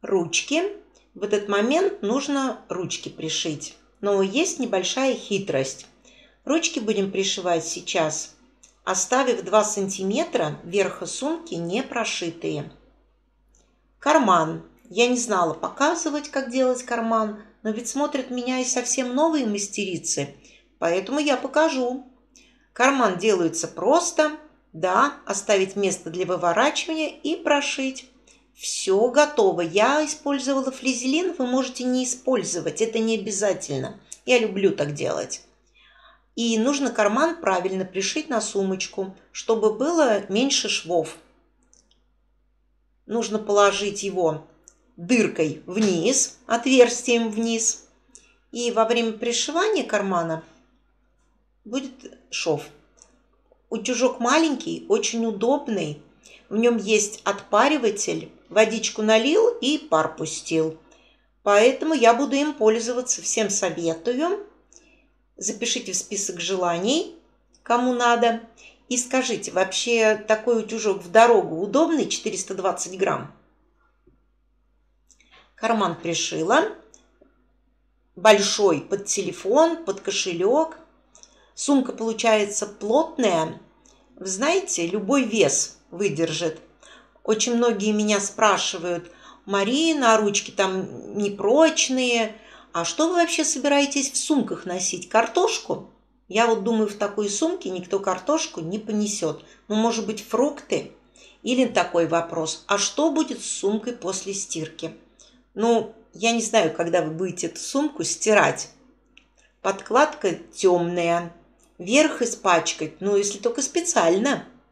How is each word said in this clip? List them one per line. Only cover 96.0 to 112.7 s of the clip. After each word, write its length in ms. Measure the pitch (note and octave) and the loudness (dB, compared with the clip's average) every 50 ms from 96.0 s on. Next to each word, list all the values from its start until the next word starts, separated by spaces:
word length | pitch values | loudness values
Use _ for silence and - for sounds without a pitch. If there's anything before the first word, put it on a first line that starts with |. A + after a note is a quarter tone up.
| _ _ _ _ _ _ | _ _ _ _ _ _
Я 180 | F3+ G#3 A#3 | 0 2 4
вот 180 | A#3 A3+ G3+ F#3+ | 4 2 2 2
думаю, 240 | A3+ A#3 A3 A3 G3+ | 0 2 2 0 0
в 60 | - | -2
такой 360 | - - G3+ - - G#3 G3+ | -4 -4 -4 -2 -2 -4 -2
сумке 420 | G3+ - - D#4+ F4+ F#4 - F#3+ | -2 0 0 -2 -2 -2 -6 -6
никто 280 | F#3 F#3 F#3 - - G3 | -8 -8 -6 -4 -4 -2
картошку 600 | G3 - F#3 F#3 - - D4 D#4+ - - - - | 0 -2 -4 -4 0 0 0 0 0 -4 -8 -10
не 160 | E3 D#3+ F3+ G#3+ | -8 -6 -6 -8
понесет. 640 | G#3+ - G#3+ G#3 G#3 G3+ - - - D#3 D3+ - - - - _ _ _ | -6 -4 -2 -2 -2 -2 -2 -2 -4 -4 -4 -6 -12 -20 -20 _ _ _
Ну, 60 | G#3 | 0
может 300 | A3 A3 A#3 A#3 A3+ G#3 | 2 2 2 2 0 -4
быть, 180 | F#3+ A3 - - | -4 -6 -8 -8
фрукты? 680 | - - A3 B3+ D4 C#4 - - - - - - - - _ _ _ _ _ - - _ _ | -6 0 0 0 0 0 -6 -6 -4 -4 -4 -4 -6 -18 _ _ _ _ _ -20 -20 _ _
Или 240 | _ G#3+ B3+ B3+ C4 | _ -2 2 2 2
такой 400 | A3+ - G3 F3 - - F3 E3+ | 2 2 0 0 2 2 0 2
вопрос: 580 | D#3+ E3 E3+ E3+ E3 E3+ E3 D#3+ D#3+ - - - _ | 2 2 0 0 -2 -4 -6 -4 -6 -6 -10 -4 _
«А 100 | G3+ G3+ | 0 0
что 320 | G3+ - - - D4 E4 | 0 -2 0 2 2 2
будет 320 | C#4+ D4+ D#4 - B3 G3+ | 2 2 -2 -2 -4 -10
с 40 | - | -8
сумкой 480 | - - - - G3 G#3+ G#3+ G#3 B3 A#3+ | -10 -10 -4 -2 -2 -2 -2 -4 -6 -8
после 420 | - - F3 F#3+ - - G3 G3 | -6 -6 -6 -6 -6 -6 -8 -8
стирки?» 580 | G3 - - - E3 D#3 D#3 - - - D#3+ D#3+ - - _ _ _ - _ _ _ _ _ _ | -8 -8 -8 -8 -8 -8 -10 -10 -10 -12 -12 -12 -12 -20 _ _ _ -20 _ _ _ _ _ _
Ну, 400 | F#3+ G#3+ A#3 A#3 A3+ G#3+ G#3+ - - - _ _ | -2 2 4 4 2 2 -2 -10 -20 -20 _ _
я 180 | - G3 A#3 | -2 0 0
не 100 | A#3 A#3 - | 0 0 -2
знаю, 320 | - - A3+ F#3 D#3+ D#3 | 0 2 2 2 2 0
когда 260 | - E3+ E3+ E3 F3+ | -2 -4 0 0 0
вы 100 | D#3+ D#3 | 0 0
будете 360 | D#3+ D#3+ F#3 F#3 E3 - - E3 | -4 -4 -6 -6 -6 -6 -6 -8
эту 120 | - - | -8 -8
сумку 440 | - - - C4+ C#4+ D4+ - - B3 | -12 -4 -2 -2 -2 -2 -4 -4 -6
стирать. 640 | - - - - A3 G#3+ G3+ E3 C#3+ C3+ - - - - _ _ _ _ _ _ _ _ _ _ _ _ _ _ _ _ _ _ | -6 -6 -4 0 2 4 4 4 4 2 -2 -8 -14 -16 _ _ _ _ _ _ _ _ _ _ _ _ _ _ _ _ _ _
Подкладка 720 | F#3+ G3 - - - G#3+ B3 D4 D4+ - - - G3 E3 D#3 - - - | -4 -4 -4 -6 0 4 4 4 4 2 -2 -2 -2 -2 -2 -8 -18 -14
темная. 800 | - - F#3+ F3+ F3 E3+ E3+ F3 F3 E3+ E3+ E3+ E3+ F3 E3+ - - _ _ _ _ _ _ _ _ | 2 4 4 4 4 2 0 -2 -2 0 0 0 0 -2 -6 -14 -18 _ _ _ _ _ _ _ _
Верх 420 | F3 F3 A3+ C#4+ D#4 D#4 D#4 - | -6 2 4 4 4 4 2 -2
испачкать, 800 | B3+ A3+ - - - G3 F3 E3 D#3+ - | -4 -4 -4 -4 0 2 2 2 2 0